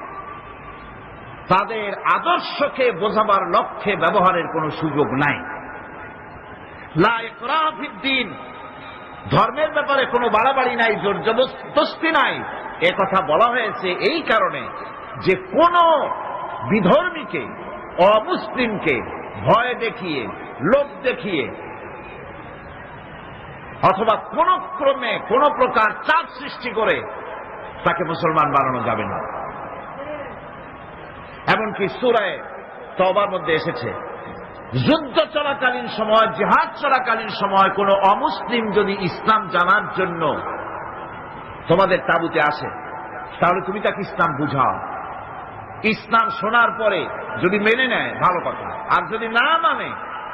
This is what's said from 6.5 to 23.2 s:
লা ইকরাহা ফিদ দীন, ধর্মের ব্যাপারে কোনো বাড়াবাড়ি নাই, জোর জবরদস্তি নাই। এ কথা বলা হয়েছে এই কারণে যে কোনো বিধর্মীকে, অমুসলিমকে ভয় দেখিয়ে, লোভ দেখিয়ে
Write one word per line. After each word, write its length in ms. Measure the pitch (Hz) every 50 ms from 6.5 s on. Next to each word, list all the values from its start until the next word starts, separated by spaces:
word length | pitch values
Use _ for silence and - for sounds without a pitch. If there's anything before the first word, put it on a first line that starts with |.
| - - - - - - - - -
লা 260 | 156 170 233 233 226
ইকরাহা 500 | 226 226 - - 226 254 302 320 311 311
ফিদ 300 | - - 277 285 214 185
দীন, 320 | - 269 269 254 226 180 139 - - - - - - - - - - - - - - - - - - 104
ধর্মের 400 | 135 180 214 233 240 294 311 311
ব্যাপারে 340 | 302 302 269 277 277 269 247
কোনো 240 | 254 240 240 240 226
বাড়াবাড়ি 460 | 208 214 233 269 269 269 254 240 240
নাই, 200 | 233 226 226 208
জোর 280 | 175 180 202 190 170 -
জবরদস্তি 880 | 220 226 247 262 254 - - - - - 294 311 - - - 330 320
নাই। 320 | 320 285 254 214 170 - 156 - - - - - - -
এ 80 | 160 180 180
কথা 280 | 202 190 - 190 190 156
বলা 240 | 147 151 180 226 240
হয়েছে 400 | 240 247 220 208 - - 185 185
এই 320 | 175 - 170 226 320 330
কারণে 460 | - - 226 214 190 165 151 135 117 107 - - - - - - - - - 131 -
যে 100 | 180 185
কোনো 720 | - - - 202 262 330 349 349 349 339 330 320 269 - - - - - - - - - - - - 120 120
বিধর্মীকে, 800 | 190 226 175 175 233 311 359 359 339 311 240 - 175 147 110 98 - - - - - - - - - - 180 311 320
অমুসলিমকে 1040 | 320 311 339 370 - - - - 262 247 220 208 175 - 160 127 107 90 - - - - - - 104 98
ভয় 300 | 147 190 226 247 247 240
দেখিয়ে, 520 | - 233 220 - - 190 175 151 131 107 95 95 - - - - -
লোভ 260 | 135 180 254 285 277 262 - - -
দেখিয়ে 480 | 254 220 - - 208 175 139 117 92 - - - - - - - - - - - - - - - - - - - - - - - - - - - - - - - - - -